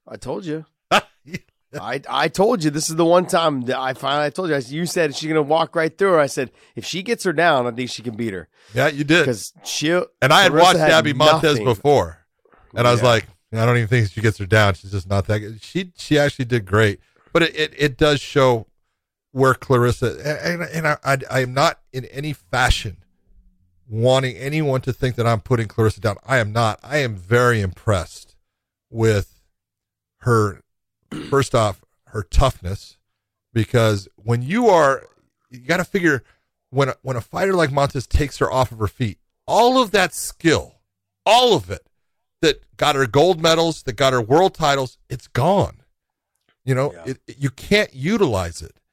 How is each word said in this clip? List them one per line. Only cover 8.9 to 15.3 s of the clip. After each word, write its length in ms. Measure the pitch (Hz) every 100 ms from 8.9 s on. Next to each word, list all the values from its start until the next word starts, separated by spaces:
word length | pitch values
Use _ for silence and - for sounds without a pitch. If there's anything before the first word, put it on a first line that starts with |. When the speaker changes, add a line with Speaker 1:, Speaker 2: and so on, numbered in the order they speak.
| 143
Speaker 2:
did. 200 | 143 170 139
Speaker 1:
'Cause 260 | 110 - _
she 280 | - - 147
Speaker 2:
And 420 | 175 - - 131
I 100 | 165
had 80 | 190
Speaker 1:
Clarissa 140 | 151
Speaker 2:
watched 140 | 175 170
Speaker 1:
had 100 | 156
Speaker 2:
Abby 220 | 160 151
Montez 400 | 139 151 156 156
Speaker 1:
nothing. 120 | 135
Speaker 2:
before, 600 | 107 110 143 135 87 82 _ _ _ _ _
and 140 | - 120
I 20 |
was 120 | 120
Speaker 1:
Yeah. 60 | 123
Speaker 2:
like, 180 | 113 - _ -
"I 120 | 110
don't 120 | 117 120
even 100 | 110
think 220 | 127 104
she 100 | -
gets 180 | 110 -
her 80 | 95
down. 280 | 107 101
She's 160 | 95 95
just 180 | 98 90
not 180 | 98
that 120 | 92